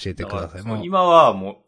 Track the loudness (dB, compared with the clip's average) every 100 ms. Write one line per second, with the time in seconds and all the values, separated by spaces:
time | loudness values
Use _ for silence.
0 | -8 -8 -8 -8 -8 -10 -8 -8 -4 0
1 | 4 6 6 2 -6 -12